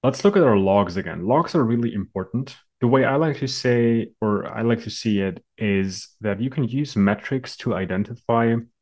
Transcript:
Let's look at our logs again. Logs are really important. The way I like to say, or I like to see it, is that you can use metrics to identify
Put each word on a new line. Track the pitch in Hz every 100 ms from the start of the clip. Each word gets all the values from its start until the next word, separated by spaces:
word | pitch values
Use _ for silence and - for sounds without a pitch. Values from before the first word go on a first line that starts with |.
Let's | 127 127
look | 202 202
at |
our | 147 104
logs | 98 98 95 90
again. | 87 82 90
Logs | 139 170
are | -
really | 117 117 117
important. | 107 92 95 95 120 139 - _ _
The | 120
way | 131
I | 123 139
like | 160 139
to | 135
say, | - 127 120 117 113 - _
or | 110 104 -
I | -
like | 113 117
to | 107
see | - 113 101
it, | 98 90 _ _
is | 107 98 95 92 - _
that | 104 101
you | 127
can | 143 120
use | 131 147
metrics | 110 98 104 - 135 127 -
to | -
identify | 92 92 92 104 120 - 117 117 117 117 _